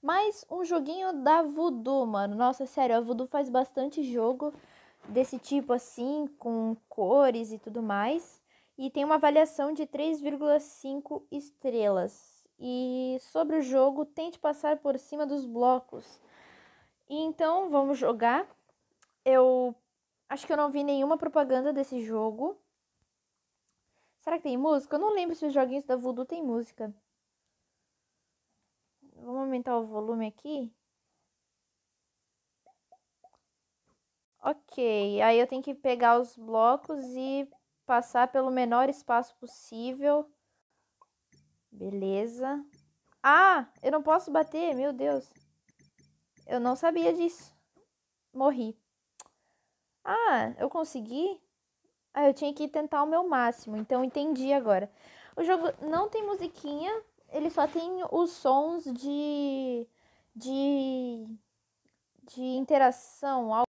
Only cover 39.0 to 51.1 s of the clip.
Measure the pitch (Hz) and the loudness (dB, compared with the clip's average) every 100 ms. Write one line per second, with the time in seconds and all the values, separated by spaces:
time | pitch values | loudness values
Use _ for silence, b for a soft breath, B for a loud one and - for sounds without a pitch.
39 | - 240 240 _ 240 - - 226 240 262 | 0 0 0 _ -20 -20 -18 -10 -8 -2
40 | 285 294 294 _ _ _ _ _ _ _ | 2 2 0 _ _ _ _ _ _ _
41 | _ _ _ _ _ _ _ 208 190 202 | _ _ _ _ _ _ _ -12 -8 -6
42 | 190 196 233 233 262 285 285 _ _ _ | -4 -2 -4 -6 -6 -6 -10 _ _ _
43 | _ _ 269 302 381 349 240 _ 247 302 | _ _ 6 8 8 6 0 _ -2 0
44 | 302 320 - 302 311 311 339 262 277 254 | 4 2 4 0 0 -2 -2 0 -2 -2
45 | 277 277 262 _ _ _ _ _ _ _ | -2 -2 -4 _ _ _ _ _ _ _
46 | _ _ _ _ - 247 240 262 330 330 | _ _ _ _ -6 -2 0 0 0 2
47 | 339 339 339 - - _ _ _ _ _ | 2 2 -2 -4 -20 _ _ _ _ _
48 | _ _ _ 254 277 254 220 220 _ _ | _ _ _ 0 0 0 -6 -8 _ _
49 | _ _ - _ _ _ _ _ _ _ | _ _ -20 _ _ _ _ _ _ _
50 | - 440 466 262 113 247 277 339 320 269 | -4 0 2 2 0 -2 -4 -4 -6 -8
51 | 220 | -8